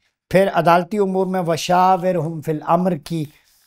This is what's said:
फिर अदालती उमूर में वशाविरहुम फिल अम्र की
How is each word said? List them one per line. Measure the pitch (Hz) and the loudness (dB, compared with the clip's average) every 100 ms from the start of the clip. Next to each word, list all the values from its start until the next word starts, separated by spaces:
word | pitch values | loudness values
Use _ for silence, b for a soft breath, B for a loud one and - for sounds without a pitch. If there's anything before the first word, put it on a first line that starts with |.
| _ _ _ | _ _ _
फिर | 180 196 | 2 2
अदालती | 170 165 175 170 208 | 2 4 4 2 -2
उमूर | 190 190 185 | -2 0 -2
में | 185 | -2
वशाविरहुम | 170 160 - 180 185 185 180 180 156 165 | -2 -4 0 2 4 2 0 -2 -4 -6
फिल | 151 151 | -6 -6
अम्र | - 170 180 | 0 0 0
की | 160 - 165 147 b b b | -4 -6 -6 -8 b b b